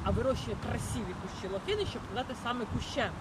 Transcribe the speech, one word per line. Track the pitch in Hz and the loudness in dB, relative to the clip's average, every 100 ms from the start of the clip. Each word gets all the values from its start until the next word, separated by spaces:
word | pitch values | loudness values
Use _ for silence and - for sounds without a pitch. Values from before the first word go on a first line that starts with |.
а | 196 | 4
вирощує | 214 254 247 - 202 220 | 4 4 2 0 -2 0
красиві | 226 - 247 190 196 | -2 0 -2 -2 -4
кущі | 185 - 190 | -6 -4 -2
лохини, | 190 262 427 392 | -2 2 2 2
щоб | 285 | -2
продати | 202 202 269 254 | -2 -2 -2 -2
саме | 233 247 220 | 0 0 0
кущем | - - 285 208 160 | -2 0 2 2 0